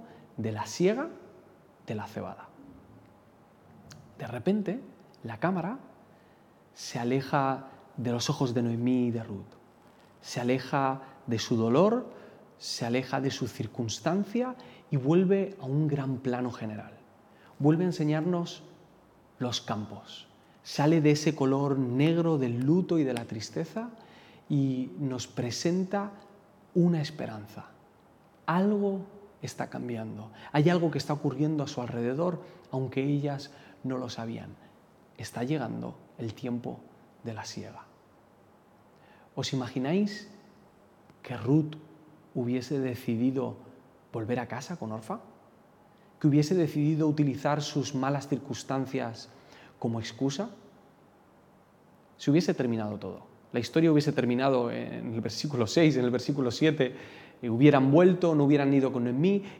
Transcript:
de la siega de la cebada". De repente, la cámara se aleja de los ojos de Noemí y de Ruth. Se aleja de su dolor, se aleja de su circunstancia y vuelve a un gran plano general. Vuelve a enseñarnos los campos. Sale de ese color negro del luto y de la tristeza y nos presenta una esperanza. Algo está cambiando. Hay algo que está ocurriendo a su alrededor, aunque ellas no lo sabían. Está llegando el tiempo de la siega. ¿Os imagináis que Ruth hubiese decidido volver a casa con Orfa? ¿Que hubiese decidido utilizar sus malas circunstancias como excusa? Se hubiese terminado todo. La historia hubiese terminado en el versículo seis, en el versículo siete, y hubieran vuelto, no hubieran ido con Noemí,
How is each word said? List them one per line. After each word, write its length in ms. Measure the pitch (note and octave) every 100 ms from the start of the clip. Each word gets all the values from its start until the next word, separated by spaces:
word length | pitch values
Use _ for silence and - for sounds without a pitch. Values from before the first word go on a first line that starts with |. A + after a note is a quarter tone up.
| - - - -
de 140 | A2
la 140 | G#2+ -
siega 440 | - F3+ A#3 E4 - - - - - - - -
de 80 | A2
la 120 | G#2+
cebada". 420 | - F#2+ - - - - - - - - - - - - - - - - - - -
De 100 | C#3+
repente, 540 | A#2 C#3 G#3 F#3 A3+ - - - -
la 140 | A2+ G#2+
cámara 400 | D#3+ F#3+ E3 C4+ - - - - - - - - -
se 260 | - - B2
aleja 680 | A#2+ C3+ C3+ D3+ C3+ C3+ - - - -
de 160 | A#2+
los 180 | A#2+ A#2
ojos 240 | D3 C3
de 100 | A#2+
Noemí 440 | A#2 A#2 B2 B2+ B2
y 40 |
de 120 | A2+
Ruth. 300 | G#2+ G2 G2 - - _ - - - -
Se 200 | - -
aleja 600 | A#2+ C3 C3 C#3+ C3+ C3+ - - -
de 100 | A#2
su 200 | - A#2
dolor, 500 | A2+ B2+ G3+ A#3 B3+ - - - - -
se 280 | - - A#2+
aleja 360 | B2 C3 C3+
de 100 | C3+
su 160 | - A#2+
circunstancia 1080 | - A2+ - A2+ - D#3 F#3 G3+ A#3 B3+ B3+ - - -
y 60 | C#3+
vuelve 580 | B2+ E3+ F#3+ G3 F#3+ -
a 40 | C3
un 220 | C#3+ D#3
gran 300 | D3 C3+ B2+
plano 340 | B2+ B2 B2
general. 420 | - A2 G#2+ G2+ - - - - - - -
Vuelve 240 | C#3 D#3+
a 40 | F#3
enseñarnos 760 | - D3+ D#3 D#3+ F3 E3+ - - - - - _ _ _ -
los 220 | B2 A2
campos. 680 | - G#2+ G#2 G#2+ - - - - - -
Sale 380 | - - D3 E3
de 100 | D3+
ese 240 | D3 D#3+ D3+
color 420 | C3+ C3+ C#3+ C3+
negro 600 | B2+ B2 D3+ E3 E3 D#3
del 240 | B2+ A#2+
luto 380 | C3 F3 F#3 E3+
y 40 |
de 100 | C3+
la 120 | A#2+ A#2
tristeza 640 | A2 - - E3 - A#3 - - - - - -
y 420 | C#3+ C3+ B2+ C3 F3+
nos 280 | C#3+ B2+ -
presenta 840 | - B2 A#2 E3+ F3+ F#3 G3+ G3+ - - - - - - F#3
una 260 | F3 E3+
esperanza. 640 | D3 - A#2+ G#2+ G#2 - - - - _ _ _ _ _ -
Algo 560 | E3 G3+ G#3 G3+ F#3+ - - - -
está 280 | B2 - B2
cambiando. 600 | B2+ B2 A#2 A2 G#2+ G#2+ - -
Hay 180 | D3 D3+
algo 220 | F3 E3
que 80 | C#3
está 140 | -
ocurriendo 500 | D3 D3 B2+ D3+ D#3
a 40 | C#3
su 140 | -
alrededor, 600 | A#2+ A#2 A#2+ C3+ F3 E3+ - - -
aunque 320 | C3 C3 -
ellas 480 | C#3 C#3+ C#3+ C#3 - - - -
no 140 | C3 B2+
lo 120 | B2+
sabían. 460 | - A2+ A2+ G2 G2 - - - - - -
Está 260 | G#2+ -
llegando 520 | B2 D3+ A2+ A2+ A#2+ B2 - -
el 160 | A#2
tiempo 460 | G#2+ B2+ A#2+ B2 A#2 - - - -
de 100 | A#2+
la 120 | G#2+ G#2
siega. 380 | - A2 - - _ _ _ _ _ _ _ _ - _ - - - - -
¿Os 180 | C#3
imagináis 760 | C3+ B2 C3+ C3 F#3 G#3 - - - - - - _ - _ - -
que 140 | - A#2+
Ruth 380 | A2 D3 D3+ - - - - - -
hubiese 460 | C3+ A#2+ B2+ B2 C#3+
decidido 760 | C3 A#2 - A#2 B2+ C3 A#2+ A2+ - - - - -
volver 280 | A#2 A2 B2
a 80 | A#2
casa 300 | A#2 - F3
con 140 | A2
Orfa? 300 | A2 - A3+ - - - - - _ _ _ - -
¿Que 80 | D3+
hubiese 280 | D3 D3 F#3
decidido 520 | D#3 D#3 D3 D#3 D#3
utilizar 540 | D3+ C#3+ B2 D3+ D3
sus 340 | D3 D3+ B2 C3
malas 320 | C3+ C#3+ C#3
circunstancias 1040 | C3+ - A#2 - C3+ C3 C3 A#2+ A2+ - - - - - -
como 200 | A#2+ A2+
excusa? 500 | A2+ - C3+ C#3 A3 - - - - _ - - _ - - - _ _ _ - _ -
Se 140 | -
hubiese 220 | D3 F3+
terminado 440 | F#3 C3 A2+ G#2+ G#2
todo. 260 | F#2+ F2+ - - -
La 60 | B2
historia 320 | A#2 E3 E3
hubiese 200 | D3+ D3
terminado 600 | C3+ A#2+ B2 C3+ B2+ A#2+
en 420 | A#2 A#2+ A#2 A#2+
el 80 | A2+
versículo 460 | A2+ - D#3 C3 A2+
seis, 280 | - D#3+ B2+
en 80 |
el 80 | B2
versículo 400 | A#2+ A#2 C#3+ B2
siete, 440 | A2+ D#3 D3+ B2+ - - - - -
y 60 | B2
hubieran 440 | A2+ C#3+ C#3 C3+
vuelto, 440 | D3+ F3+ F3 E3+ D#3
no 100 | C#3
hubieran 280 | C#3+ C#3
ido 180 | C#3 C3
con 140 | C3 A#2+
Noemí, 380 | B2 F3 G3+ G3